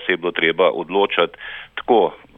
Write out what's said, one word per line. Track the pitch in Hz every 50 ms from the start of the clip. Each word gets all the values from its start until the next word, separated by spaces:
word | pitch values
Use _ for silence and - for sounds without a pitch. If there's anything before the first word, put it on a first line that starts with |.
| -
se | -
je | 90
bilo | 82 82 87
treba | 85 - 82 80 80 82 92 82
odločati | - 82 82 78 90 98 101 - - - 85 82 - - - - - - - - -
tako | - - - 123 107 92 76 - - - - -